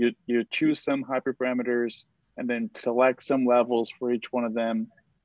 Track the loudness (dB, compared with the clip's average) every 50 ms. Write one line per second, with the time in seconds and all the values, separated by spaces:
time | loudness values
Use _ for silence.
0 | 0 0 0 -2 _ 0 0 0 0 -2 -2 0 0 2 0 0 0 -2 -2 -2
1 | -2 -2 -4 -2 -2 -2 -4 -2 -2 -2 0 -2 0 0 0 0 0 -2 -4 -8
2 | -14 _ _ _ _ _ _ -8 -4 -4 -2 -2 -4 -6 -6 -4 -4 -2 2 4
3 | 4 4 4 2 -2 -2 0 2 4 4 4 4 4 4 2 0 0 -2 -6 -6
4 | -2 -2 -2 -2 -4 -4 -4 -4 -2 -2 -2 -2 -2 -2 -2 -2 -4 -6 _ _
5 | _ _ _ _